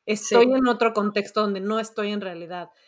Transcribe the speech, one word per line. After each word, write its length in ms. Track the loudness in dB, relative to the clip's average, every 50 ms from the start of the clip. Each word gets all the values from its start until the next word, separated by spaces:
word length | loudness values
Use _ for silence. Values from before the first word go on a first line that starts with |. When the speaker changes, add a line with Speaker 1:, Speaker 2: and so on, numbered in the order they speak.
| -6
Speaker 1:
Estoy 400 | -4 -4 -4 -2 2 6 6 6
Speaker 2:
Sí. 60 | 6 4
Speaker 1:
en 140 | 2 2
otro 260 | 2 2 2 2 2 2
contexto 480 | 0 -2 0 -2 -2 -4 -2 -2 -2
donde 200 | 0 0 -2 -2
no 180 | -4 -4 -2 -4
estoy 320 | -4 -6 -6 -6 -4 -4
en 100 | -4 -6
realidad. 480 | -6 -8 -10 -12 -12 -12 -12 -12 -12 -14 _ _ _